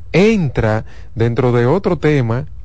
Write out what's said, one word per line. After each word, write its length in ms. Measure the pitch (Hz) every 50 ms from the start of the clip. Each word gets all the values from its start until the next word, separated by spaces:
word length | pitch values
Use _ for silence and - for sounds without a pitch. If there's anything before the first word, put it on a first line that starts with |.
| - -
entra 720 | - 160 202 220 226 202 160 127 - 123 113 107 107 110 - - - - - - -
dentro 340 | - 113 120 120 135 127 123
de 160 | 120 120 120
otro 320 | 123 160 202 - 196 180 -
tema, 480 | - 151 151 139 120 113 113 127 151 - - -